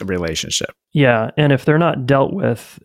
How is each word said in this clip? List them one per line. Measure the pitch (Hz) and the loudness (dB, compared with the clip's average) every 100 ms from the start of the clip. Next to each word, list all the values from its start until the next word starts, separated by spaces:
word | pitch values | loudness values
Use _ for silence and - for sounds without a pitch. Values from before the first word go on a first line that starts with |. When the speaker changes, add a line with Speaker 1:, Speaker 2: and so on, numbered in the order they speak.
| 95 | -4
Speaker 1:
relationship. | 90 85 80 - - - - _ | -4 -4 -6 -6 -6 -6 -12 _
Speaker 2:
Yeah, | 151 135 117 113 - | 2 4 2 0 0
and | 147 | 2
if | 135 | 2
they're | - 151 | 2 2
not | 170 139 127 | 2 -2 0
dealt | 135 135 | 0 0
with, | 196 117 117 - - | -2 -4 -4 -8 -18